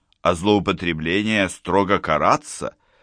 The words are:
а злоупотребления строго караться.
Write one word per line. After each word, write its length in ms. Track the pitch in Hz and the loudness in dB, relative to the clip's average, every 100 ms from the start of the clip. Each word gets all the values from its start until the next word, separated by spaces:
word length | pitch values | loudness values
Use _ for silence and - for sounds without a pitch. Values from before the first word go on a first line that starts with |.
| _ _ | _ _
а 140 | - | -2
злоупотребления 1120 | 90 98 104 92 92 87 80 80 95 107 110 92 | 0 2 2 2 -2 -2 -4 -2 -2 0 -2 -2
строго 500 | - - 92 95 95 | -6 -2 0 2 0
караться. 800 | 82 76 85 127 - - 69 - _ _ | 0 2 2 0 -2 -12 -12 -12 _ _